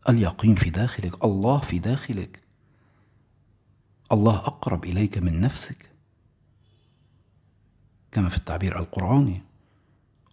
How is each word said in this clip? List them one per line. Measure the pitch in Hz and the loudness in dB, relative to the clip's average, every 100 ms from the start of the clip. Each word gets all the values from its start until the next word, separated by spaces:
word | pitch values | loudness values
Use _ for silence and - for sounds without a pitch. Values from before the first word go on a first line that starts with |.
| - | 2
اليقين | 117 92 - 110 | 2 2 2 4
في | 98 92 | 4 4
داخلك، | 85 120 - 92 - | 0 -2 -2 -8 -2
الله | 110 95 110 143 | -2 0 2 0
في | - 87 | 0 -4
داخلك. | 104 135 - 101 - - _ _ _ _ _ _ _ _ _ _ _ _ _ _ _ _ - | -2 -4 -4 -8 -8 -14 _ _ _ _ _ _ _ _ _ _ _ _ _ _ _ _ 0
الله | 110 110 101 | 4 4 2
أقرب | - - - 90 | -2 -4 -4 -4
إليك | 87 90 104 98 | -2 -2 0 0
من | 87 82 | -2 0
نفسك، | 120 - - - - _ _ _ _ _ _ _ _ _ _ _ _ _ _ _ _ _ _ _ _ _ _ | 0 -2 -8 -10 -18 _ _ _ _ _ _ _ _ _ _ _ _ _ _ _ _ _ _ _ _ _ _
كما | 107 90 | -2 0
في | - | -2
التعبير | - 82 92 - | -4 -4 -4 -4
القرآني: | 85 - 95 135 131 90 - _ _ _ _ _ _ _ - | -6 -4 2 2 2 -2 -10 _ _ _ _ _ _ _ -6